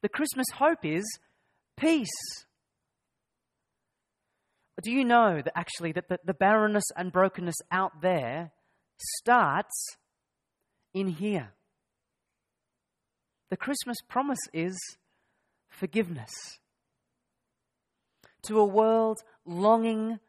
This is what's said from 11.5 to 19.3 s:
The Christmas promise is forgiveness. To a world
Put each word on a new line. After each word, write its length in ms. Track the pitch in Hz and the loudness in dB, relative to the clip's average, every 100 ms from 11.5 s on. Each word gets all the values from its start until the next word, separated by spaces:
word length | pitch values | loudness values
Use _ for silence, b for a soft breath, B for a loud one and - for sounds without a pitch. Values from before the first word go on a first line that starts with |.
| _ _ _ _ _ _ _ _ _ _ _ _ _ _ _ _ _ _ _ _ | _ _ _ _ _ _ _ _ _ _ _ _ _ _ _ _ _ _ _ _
The 80 | 185 | -8
Christmas 400 | - 277 - 233 - | -6 -6 -6 -10 -6
promise 320 | 240 277 202 - | -4 -2 -4 -6
is 260 | 160 170 185 - - _ _ _ _ _ _ _ | -4 -4 -6 -14 -18 _ _ _ _ _ _ _
forgiveness. 640 | - 190 220 185 160 110 - - - _ _ _ _ _ _ _ _ _ _ _ _ _ _ _ _ b b | -10 -6 -2 -4 -6 -12 -16 -16 -20 _ _ _ _ _ _ _ _ _ _ _ _ _ _ _ _ b b
To 160 | - 214 | -2 4
a 40 | 208 | 4
world 540 | 196 220 226 220 220 - | 6 4 4 2 -2 -10